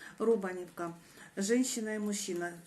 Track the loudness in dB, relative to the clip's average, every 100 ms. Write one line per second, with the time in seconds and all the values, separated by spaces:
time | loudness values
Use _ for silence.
0 | -12 0 4 4 2 -4 -8 -6 -6 -6
1 | -16 -20 -10 -2 4 4 4 0 -2 -2
2 | 0 -2 -2 -2 -2 -6